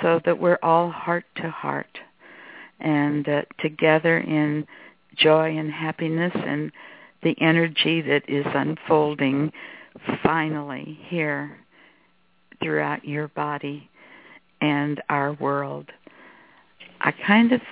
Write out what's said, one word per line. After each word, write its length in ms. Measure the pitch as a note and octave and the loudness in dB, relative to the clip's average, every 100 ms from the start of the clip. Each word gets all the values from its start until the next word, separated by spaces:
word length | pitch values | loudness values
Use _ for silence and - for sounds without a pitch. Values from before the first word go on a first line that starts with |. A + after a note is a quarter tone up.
so 180 | E3+ E3 | 2 2
that 140 | F3 E3+ | 2 2
we're 180 | F3 F3 | 2 2
all 280 | E3 E3 F3 | 4 4 2
heart 340 | E3 - E3+ - - | -4 -4 -4 -4 -10
to 120 | E3 | -10
heart 500 | - C#3+ C#3+ - - - _ - - - - - _ | -8 -6 -6 -8 -16 -20 _ -20 -20 -20 -20 -20 _
and, 480 | D#3+ D3 D3 D3 D3 | -2 0 0 -2 -2
uh, 140 | D3 - - | -2 -4 -6
together 580 | D#3 D#3 D#3+ D#3 E3 E3 | -6 0 4 4 4 0
in 480 | - D#3 D3+ D3+ D3+ - - _ _ | 0 0 0 -2 -6 -14 -20 _ _
joy 420 | - D#3 D#3 D#3+ D#3 | 2 4 6 4 -2
and 140 | D#3 | -6
happiness 600 | D3+ D#3 - E3 D#3+ F3 | -6 -6 -4 -4 -2 -2
and 380 | - - D3 D3+ - - - - _ | -2 -4 -4 -6 -10 -20 -20 -20 _
the 140 | E3 - | -2 2
energy 600 | D#3+ E3 E3 D3+ D#3 E3 | 4 4 2 0 0 0
that 280 | C#3+ C#3+ - | 0 0 0
is 180 | C#3+ C#3 | -2 0
unfolding 1000 | C#3 C#3+ D#3+ - D#3 D3 D3 C#3 C#3 D3+ - - - - - - - | -2 -2 -4 0 2 2 0 0 0 -2 -4 -16 -20 -20 -12 -8 -2
finally 760 | D#3+ D#3+ D#3 D3+ C#3+ C3+ D3+ D3+ - | 0 0 -2 -4 -8 -10 -12 -16 -8
here 500 | F3 D3+ C#3+ D3 - _ _ _ _ _ _ _ _ _ - | -4 -2 -2 -6 -14 _ _ _ _ _ _ _ _ _ -8
throughout 420 | D#3+ D3+ D3 D3 | -2 -2 -2 -4
your 240 | - D3 D3+ | -6 -8 -6
body 600 | - D3 D3 C#3+ C#3+ C#3 _ - - - - _ _ | -6 -6 -6 -8 -10 -14 _ -20 -20 -20 -20 _ _
and 400 | D3+ C#3+ D3 C#3+ - | 0 0 0 -4 -2
our 240 | D3 C#3+ | 0 0
world. 580 | D3 C#3 C#3 C#3 C#3+ D3+ - - - - - - _ _ _ - - | -2 -2 -2 -4 -10 -14 -20 -20 -20 -20 -20 -20 _ _ _ -20 -4
I 120 | D#3+ | -4
kind 400 | - - G#3+ A#3 | -2 4 6 6
of 80 | A#3+ - | 4 -2